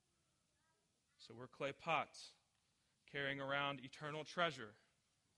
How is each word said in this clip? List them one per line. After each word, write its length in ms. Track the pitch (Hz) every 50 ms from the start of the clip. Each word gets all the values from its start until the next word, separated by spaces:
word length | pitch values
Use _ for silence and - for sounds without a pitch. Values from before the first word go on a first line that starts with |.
| _ _ _ _ _ _ _ _ _ _ _ _ _ _ _ _ _ _ _ _ _ _ _ -
So 160 | - - 113
we're 140 | 117 127 127
clay 240 | - - 147 139
pots 640 | 139 - - 170 160 143 113 - - - - - - _ _ _ _ _ _ _ _ _ _ _ _ _ -
carrying 340 | - - 143 139 139 139 139
around 440 | 139 135 139 143 143 139 139 131 123
eternal 420 | 131 - - 151 147 147 156 147
treasure. 500 | - - 180 175 165 143 131 113 104 107 - _ _ _ _ _ _ _ _ _ _ _